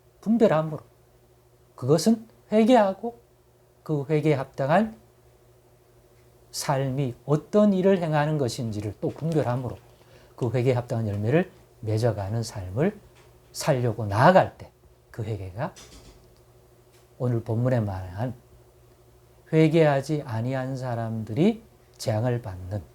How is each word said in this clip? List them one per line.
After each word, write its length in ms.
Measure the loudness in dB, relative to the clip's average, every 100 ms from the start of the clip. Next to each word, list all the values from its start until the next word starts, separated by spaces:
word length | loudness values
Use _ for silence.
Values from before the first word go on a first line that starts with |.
| _ _
분별함으로 580 | -2 4 4 4 0 -8 -14 _ _ _ _ _ _ _ _ -8
그것은 520 | 2 2 4 2 0 _ _
회개하고 680 | 2 6 6 4 0 -10 -12 _ _ _ _ _ _
그 220 | -6 -4 0
회개에 260 | 0 2 0
합당한 600 | -2 -4 2 2 2 -4 _ _ _ _ _ _ _ _ _ _ _ _ _ _ _
삶이 640 | -10 -4 -2 -2 -2 -4 -6 -2
어떤 480 | -2 0 2 4
일을 280 | 4 2 2
행하는 360 | 2 0 0 0
것인지를 580 | -2 -2 -6 -6 -8 -6
또 80 | -8
분별함으로 680 | -6 -2 -2 0 -2 -6 -10 -18 _ _ -20 -20 -6
그 120 | -2
회개에 220 | 0 2
합당한 340 | 0 -2 -4 -4
열매를 420 | -4 0 0 0 -8 -20 _
맺어가는 600 | -4 0 0 -2 -6 -6
삶을 560 | -6 -10 -10 -2 -2 -2 -18 -20 -20 _ _
살려고 540 | -8 -2 0 0 -2 -4
나아갈 520 | 4 6 6 4 -4
때 160 | -20 _ _ _ _
그 100 | -12
회개가 520 | -8 -8 -10 -10 -10 -12 -20 -20 -20 -20 _ _ _ _ _ _ _ _ _ _
오늘 240 | -2 -2
본문에 380 | -2 -2 0 0
말한 520 | -2 -6 -10 -8 -8 -8 _ -20 _ _ _ _ _ _ _ _ _
회개하지 680 | 4 4 6 4 2 -2 -6 -4
아니한 500 | -6 -4 -4 -6 -8
사람들이 880 | -6 -6 -6 -6 -6 0 2 0 -8 _ _ _
재앙을 420 | -4 -2 0 -2
받는 400 | -6 -12 -10 -10 -10